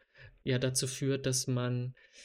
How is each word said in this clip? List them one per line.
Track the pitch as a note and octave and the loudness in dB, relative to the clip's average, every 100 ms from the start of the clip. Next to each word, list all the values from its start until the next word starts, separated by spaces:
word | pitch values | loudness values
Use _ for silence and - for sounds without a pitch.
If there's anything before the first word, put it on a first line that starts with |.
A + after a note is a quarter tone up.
| _ - - - | _ -20 -20 -6
ja | - B2+ | 0 2
dazu | C3 C3 C3 | 2 0 -2
führt, | - C3+ C3+ C3+ | 0 0 2 2
dass | B2+ - | 0 2
man | B2 B2 B2 B2+ - - - | 0 0 0 -2 -8 -18 -20